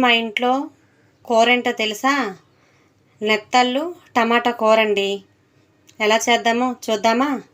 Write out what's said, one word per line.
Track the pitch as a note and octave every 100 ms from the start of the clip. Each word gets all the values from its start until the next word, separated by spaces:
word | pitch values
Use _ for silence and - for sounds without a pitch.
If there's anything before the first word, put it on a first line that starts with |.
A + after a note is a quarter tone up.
మా | B3 A#3
ఇంట్లో | A3+ G#3 B3 C4 D#4 - _ _ _ _ -
కూర | A3+ A#3
ఏంటో | B3 B3 A#3+
తెలుసా? | G#3+ G#3 C4 C#4+ A3 F3+ _ _ _ _ _ _ _ - G#3+
నెత్తళ్ళు | G#3+ - B3+ B3 B3+ E4 F4 _ -
టమాటా | A3+ A#3+ B3 A#3+
కూర | A3 A3 G#3+
అండి. | G3+ G3 G3 - _ _ _ _ _ _ - G#3+
ఎలా | A3 A#3
చేద్దామో | A#3 G#3+ A#3 B3+ A#3+ -
చూద్దామా? | G#3+ A3+ A#3 C#4+ C4+ -